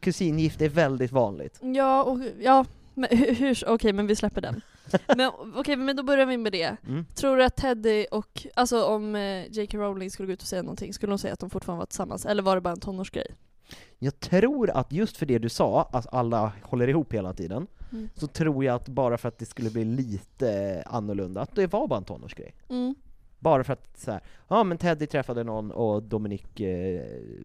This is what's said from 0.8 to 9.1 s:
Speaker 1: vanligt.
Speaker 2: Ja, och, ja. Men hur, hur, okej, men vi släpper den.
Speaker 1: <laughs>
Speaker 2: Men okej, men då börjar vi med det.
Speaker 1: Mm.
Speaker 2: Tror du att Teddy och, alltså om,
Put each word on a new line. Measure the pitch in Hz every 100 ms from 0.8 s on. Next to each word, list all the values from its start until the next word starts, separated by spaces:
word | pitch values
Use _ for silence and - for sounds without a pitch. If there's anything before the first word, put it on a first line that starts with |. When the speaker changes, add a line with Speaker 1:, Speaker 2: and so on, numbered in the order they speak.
| 147 131 123
Speaker 1:
vanligt. | 131 110 85 69 -
Speaker 2:
Ja, | 254 262 269 269
och, | 262 254 262 -
ja. | 240 269 262 - -
Men | - 262 240
hur, | 277
hur, | 233 277 240 -
okej, | 226 220
men | 196 208
vi | 214
släpper | 208 -
den. | - 120 - -
Speaker 1:
<laughs> | - - - 254
Speaker 2:
Men | 262 - 220
okej, | 247 285 277
men | 269 269
då |
börjar | 262 277 262
vi | 247
med | 214
det. | 190 165 226 -
Speaker 1:
Mm. | 139 165
Speaker 2:
Tror | - 277 262
du |
att | 254 -
Teddy | 269 233 220 214 202
och, | 214 - - -
alltså | - 247 233
om, | 208 214 214